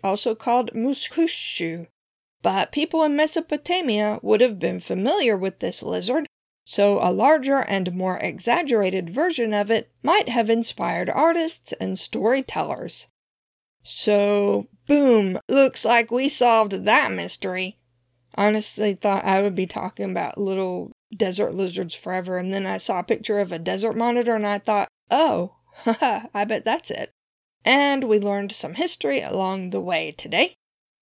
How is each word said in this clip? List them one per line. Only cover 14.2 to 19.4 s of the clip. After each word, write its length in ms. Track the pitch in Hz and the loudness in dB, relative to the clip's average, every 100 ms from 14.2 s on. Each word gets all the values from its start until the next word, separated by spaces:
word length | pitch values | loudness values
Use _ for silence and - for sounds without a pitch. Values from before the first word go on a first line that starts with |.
| 202 202 202 202 202 _ - | 4 2 2 0 -4 _ 2
boom, 540 | 294 277 226 196 185 - | 4 6 6 4 -2 0
looks 380 | 269 269 - 214 | 4 4 2 2
like 260 | 233 226 | 2 2
we 160 | 240 269 | 0 0
solved 560 | - 240 226 208 190 | 2 4 4 2 0
that 300 | 190 254 247 | 2 4 2
mystery. 680 | 190 175 - 190 185 185 - _ _ _ _ _ - | -4 -6 -6 -6 -4 -6 -10 _ _ _ _ _ 0
Honestly 580 | 208 214 214 - 208 | 2 2 -4 -2 -2
thought 300 | 196 208 196 | 0 0 0
I 180 | 196 190 | 2 2